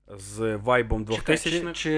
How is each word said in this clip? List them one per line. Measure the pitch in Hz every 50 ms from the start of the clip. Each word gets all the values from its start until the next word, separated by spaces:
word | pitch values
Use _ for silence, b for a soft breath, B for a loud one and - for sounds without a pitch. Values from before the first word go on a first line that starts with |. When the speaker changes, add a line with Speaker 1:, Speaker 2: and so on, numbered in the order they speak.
| _
Speaker 1:
з | - 101 98 98 101 104 107 113 110 107
вайбом | 101 104 123 123 123 117 110 110 110
Speaker 2:
Чекай, | 107 107 113
Speaker 1:
двохтисячних? | 107 - - 160 156 - 160 160 175 170 170 160
Speaker 2:
чи, | -
чи, | - 156 156